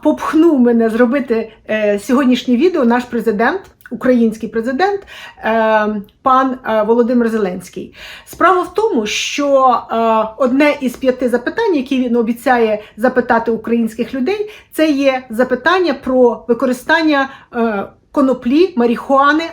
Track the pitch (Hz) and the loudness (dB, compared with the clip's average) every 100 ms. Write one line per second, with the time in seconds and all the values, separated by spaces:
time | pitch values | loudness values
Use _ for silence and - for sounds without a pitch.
0 | 302 - - 320 330 277 240 233 226 226 | -2 0 0 2 4 4 4 2 2 2
1 | 247 277 247 226 220 - - 214 208 202 | 2 0 -2 -4 -4 -12 -6 -2 0 -2
2 | 202 254 254 247 - 240 359 359 233 247 | 0 0 2 0 0 2 2 2 0 0
3 | 247 233 220 208 240 381 - _ - 226 | -2 -4 -2 0 0 -2 -10 _ -16 -4
4 | 254 247 226 220 226 226 226 262 392 403 | 0 2 2 -2 -8 -6 -4 -2 -2 -2
5 | - - - - 220 226 220 214 214 214 | -8 -20 -20 -8 -2 0 2 2 0 -4
6 | 202 _ 262 254 269 254 - 220 214 233 | -10 _ 2 2 2 -2 -2 0 2 2
7 | 233 240 226 220 190 185 - - - - | 2 2 0 -2 -4 -6 -12 -14 -16 -18
8 | - - - - 330 370 339 - 440 302 | -20 -20 -14 0 2 2 -2 -2 -2 0
9 | 208 - - - 285 269 262 233 - 226 | -4 -6 -6 -4 0 2 4 2 -2 -2
10 | 226 220 220 - 254 262 294 277 254 - | 0 0 -2 -2 0 2 2 0 -4 -4
11 | 262 254 254 233 - - 453 302 254 262 | -4 -2 0 -2 -4 -2 0 0 0 -2
12 | 254 240 226 240 269 240 220 208 - - | 0 0 -2 -2 0 2 2 -2 -6 -4
13 | 247 254 240 226 233 226 226 233 220 - | -2 0 2 0 0 -4 -2 -2 -2 -4
14 | 226 269 254 415 415 - _ - 311 277 | -6 -4 -4 -4 -6 -12 _ -2 0 2
15 | 277 254 254 220 254 247 320 370 339 254 | 0 0 -4 -2 -2 0 0 2 0 -2
16 | - 254 240 220 - 233 262 247 - 320 | 0 4 4 2 -2 -2 -2 -2 0 0
17 | 311 277 269 - - 240 226 202 - - | 2 0 -2 -8 -10 -2 -2 -2 -8 -14
18 | _ 302 262 254 240 294 370 240 233 233 | _ 0 0 0 0 2 2 2 0 0
19 | - 269 285 302 330 | 0 2 4 2 -2